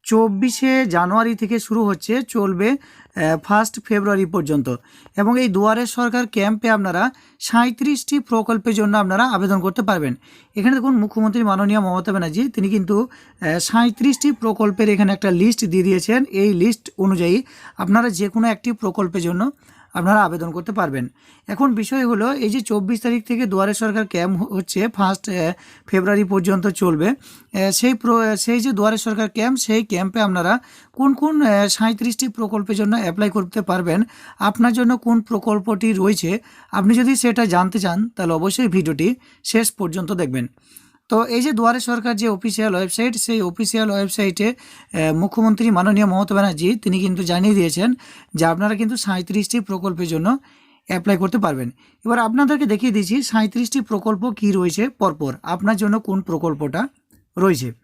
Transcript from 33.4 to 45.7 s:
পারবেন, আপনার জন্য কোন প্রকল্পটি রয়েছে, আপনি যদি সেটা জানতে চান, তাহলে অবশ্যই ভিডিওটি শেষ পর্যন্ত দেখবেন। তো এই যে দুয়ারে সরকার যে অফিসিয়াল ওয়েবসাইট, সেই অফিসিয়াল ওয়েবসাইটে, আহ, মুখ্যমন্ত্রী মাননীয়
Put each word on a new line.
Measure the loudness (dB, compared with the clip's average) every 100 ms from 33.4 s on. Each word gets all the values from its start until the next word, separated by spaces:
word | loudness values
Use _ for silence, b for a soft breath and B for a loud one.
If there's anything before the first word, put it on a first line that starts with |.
| -2 -4
পারবেন, | -2 -2 0 0 -2 B B B
আপনার | -4 2 2
জন্য | 4 2 2
কোন | 2 0
প্রকল্পটি | 2 -4 0 -2 -2 -2 0
রয়েছে, | 2 2 0 -2 -4 B B B
আপনি | 0 4
যদি | 4 4 2
সেটা | 2 2 2
জানতে | 2 2 0
চান, | -2 -2 -4 -2
তাহলে | -2
অবশ্যই | 0 0 0 2
ভিডিওটি | 2 0 0 0 -2 b b
শেষ | -2 0 0
পর্যন্ত | -4 -6 -4 -4
দেখবেন। | -4 -2 -4 -6 _ b b b b _
তো | 0
এই | 2 0
যে | 0
দুয়ারে | 2 2 0
সরকার | -2 -2 -2 -2
যে | -2
অফিসিয়াল | -2 -4 -2 -2 0
ওয়েবসাইট, | -2 -2 -2 -2
সেই | -2 -2
অফিসিয়াল | -2 -2 -2 0 0
ওয়েবসাইটে, | 0 -2 -2 -2 0 -2
আহ, | -2 -16 -20 -10 -2 0
মুখ্যমন্ত্রী | 0 0 2 2 4
মাননীয় | 2